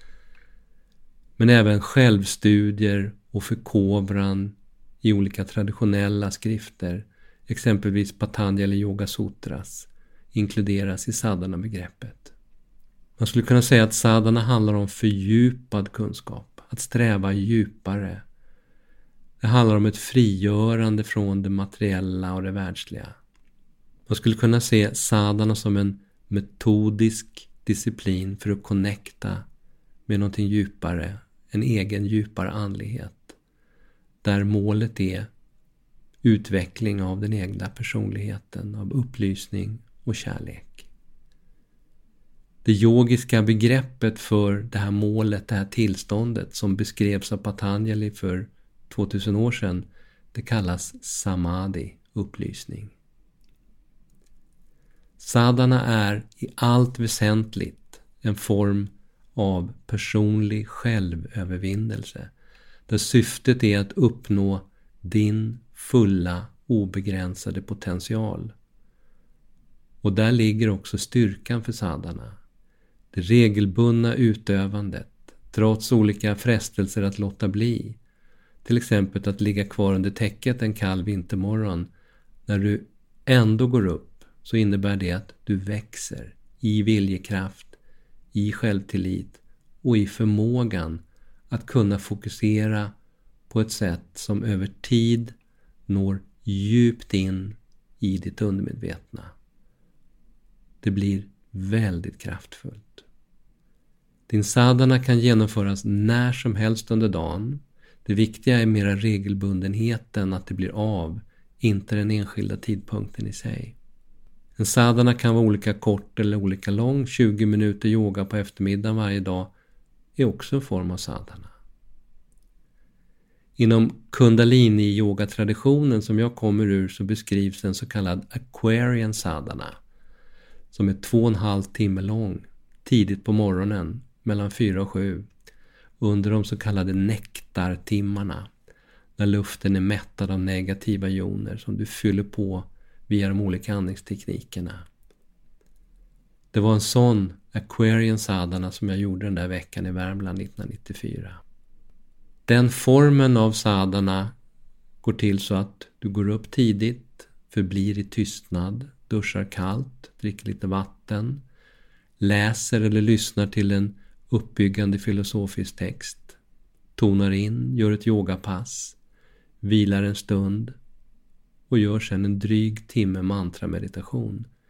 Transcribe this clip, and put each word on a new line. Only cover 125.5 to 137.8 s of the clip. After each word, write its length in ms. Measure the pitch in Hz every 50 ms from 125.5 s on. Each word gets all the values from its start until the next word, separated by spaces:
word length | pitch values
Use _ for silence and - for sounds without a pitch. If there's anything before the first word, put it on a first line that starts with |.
| 107 - - 135 143 147 147 139 123 107
som 180 | 104 - 110 107
jag 160 | 117 120 120
kommer 300 | - 117 107 101 104 107
ur 220 | 101 98 98 95 92
så 160 | - - 104
beskrivs 640 | 95 110 107 - - 101 98 98 98 98 - -
en 80 | 101 95
så 120 | - -
kallad 400 | - - 107 95 92 90 95 - -
Aquarian 840 | - - - - - - - 113 110 117 123 123 123 117 110 107 107
sadhana, 640 | - - 92 78 76 71 - - - - 80 - - - - - - - - - - - - - - - - - - - -
som 200 | - - 104 98
är 40 | 95
två 280 | 98 - - - 117
och 60 | 113 120
en 80 | 110
halv 280 | 95 104 107 98 98 95
timme 380 | - - - 110 101 95 95
lång, 440 | 95 98 107 113 113 98 90 90 - - - - - _ - - -
tidigt 420 | - 131 117 98 92 98 98 -
på 60 | -
morgonen, 680 | 107 107 107 101 92 90 95 104 104 98 85 80 85 120 - - _ _ -
mellan 280 | 113 104 101 101 104
fyra 300 | 104 - 117 104 92 95
och 80 | 98 98
sju, 340 | - 95 98 98 90 87 104 - _ _ - - - - - - _ _ - - _ -
under 320 | 113 104 104 101 98 104
de 120 | 107 110 101
så 140 | - 110 101
kallade 360 | - 107 101 98 92 95 95
nektartimmarna, 1600 | 98 95 104 107 101 - - - - - - - - 90 90 90 82